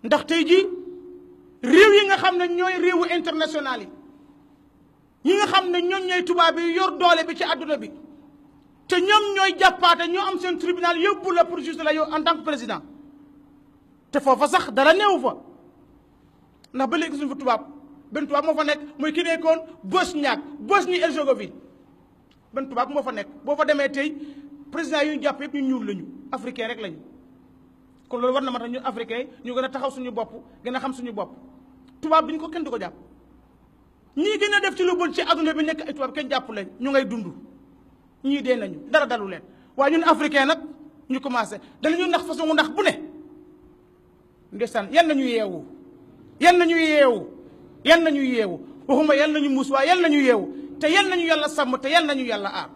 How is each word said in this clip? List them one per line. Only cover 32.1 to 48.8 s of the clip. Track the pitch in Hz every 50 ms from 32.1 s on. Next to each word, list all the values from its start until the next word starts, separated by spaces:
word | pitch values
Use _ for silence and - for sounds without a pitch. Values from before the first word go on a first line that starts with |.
| 311 320 320 320
bi | 311
ñu | 311
ko | 311 320
kenn | 320 349 311
du | 294
ko | 247 226
jàpp. | 190 170 - - - - - _ _ _ _ - _ _ _ _ _ _ _ _ _ _ _ _ _ _ _
Ñii | 269 320 403 427 415
gën | 403 415 415
a | 403
def | 392 392 - -
ci | 370
lu | 359 359
bon | 349 349 320
ci | - -
àdduna | 330 - 330 311 320 311 320
bi | 302 311
nekk | 302 320 311 - -
ay | 277
tubaab | 294 269 262 285
kenn | 302 302 254
jàpp | 277 254 262 -
leen, | 220 208 196 180 - -
ñu | 240 269
ngay | 277 269 269
dund. | 196 233 233 208 170 - - - - - - - - _ _ _ _ _ _ _ _ _ _ -
Ñii | 269 285 285 233
dee | 254 254 233
nañu, | 208 190 170 151 - -
dara | 226 311 294 233
dalu | 247 233 202 196
leen. | 180 160 - - - _ _ _ _
Waaye | - 269 277 311 330
ñun | 330 330
africain | 320 - 294 294 - 285 269
nag, | 277 320 320 - - - - - - _ - - _
ñu | 254 262
commencé, | 262 277 247 240 220 - 208 202 - - - -
danañu | - 311 320 339 370 359
nax | 339 - -
façon | - 320 254 330 320 320
ndax | 320 311 311
bu | 302 359 415
ne. | 349 - - - - - - - - - - - - - - - - - _ _ _ _ _ _ _ _ _ _ _ _ _ _ _ -
Ndeysaan, | 202 233 233 - 233 196 196
yal | 226 311 339 320
nañu | 302 269 262
yeewu. | 262 233 226 220 196 180 156 - - - - - - - - - - - - - - - -
Yal | 269 339 359 359
nañu | 349 330 339 330
yeewu. | 320 311 302 302 285 262 240 196 - - - - - - - - - - - - -
Yal | 269 320 339 330
nañu | 320 294 285
yeewu. | 277 254 247 233 214 196 175 - - - - -